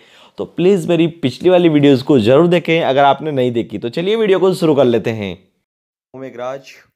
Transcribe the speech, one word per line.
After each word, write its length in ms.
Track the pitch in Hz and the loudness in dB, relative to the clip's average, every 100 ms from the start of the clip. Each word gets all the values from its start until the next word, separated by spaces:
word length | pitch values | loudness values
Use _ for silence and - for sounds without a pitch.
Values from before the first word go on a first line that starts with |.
| _ _ _ - | _ _ _ -14
तो 80 | 95 | -10
प्लीज़ 400 | - 175 202 160 | -2 0 0 0
मेरी 160 | 170 165 - | 0 0 -2
पिछली 280 | 131 - 175 | -6 -2 0
वाली 200 | 180 175 | 2 2
वीडियोज़ 340 | 147 143 131 | 4 4 2
को 140 | 135 139 | 2 2
ज़रूर 280 | 107 139 170 | 4 4 4
देखें 340 | 175 - 165 | 0 0 -2
अगर 220 | 135 139 | 0 2
आपने 280 | 139 135 151 | 2 2 -2
नहीं 200 | 139 127 | -4 -2
देखी। 260 | 117 101 101 | -2 -6 -8
तो 120 | 120 | -8
चलिए 260 | 165 185 226 | -6 -4 -2
वीडियो 240 | 214 185 | 0 0
को 140 | 185 | 0
शुरू 220 | 180 165 139 | 0 0 2
कर 100 | 127 | 2
लेते 240 | 117 120 | 0 -2
हैं। 200 | 110 98 87 _ _ _ _ _ _ _ | -8 -8 -12 _ _ _ _ _ _ _
मैं 80 | 131 | -18
मेघराज 500 | 135 117 123 135 - - _ | -16 -12 -12 -12 -16 -20 _